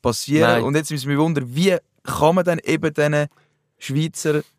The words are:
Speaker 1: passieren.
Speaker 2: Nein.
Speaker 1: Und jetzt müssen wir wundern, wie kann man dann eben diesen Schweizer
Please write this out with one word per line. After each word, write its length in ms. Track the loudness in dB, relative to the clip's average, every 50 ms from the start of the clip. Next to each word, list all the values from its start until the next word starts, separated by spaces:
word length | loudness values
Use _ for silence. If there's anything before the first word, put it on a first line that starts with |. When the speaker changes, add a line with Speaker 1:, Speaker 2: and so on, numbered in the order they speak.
Speaker 1:
passieren. 480 | -2 -2 -2 -2 -4 0 2 4 4 4
Speaker 2:
Nein. 140 | 4 2 0
Speaker 1:
Und 120 | 0 0
jetzt 160 | -2 -2 -2
müssen 180 | -6 -6 -2 -2
wir 80 | 0
wundern, 360 | 2 2 2 0 -2 -4 -4 -2
wie 200 | 0 2 2 2 0 _ _ _ _ _
kann 320 | -8 -2 2 2 4 4
man 100 | 2 2
dann 140 | 0 -2 -2
eben 340 | -2 -2 -2 0 0 -2 0
diesen 320 | 0 0 2 2 0 -2 -4 _ _ _ _ _ _ _ _ _ _
Schweizer 640 | -10 -4 -2 -2 -2 -2 -6 -4 -2 -2 -2 -2 -4 _ _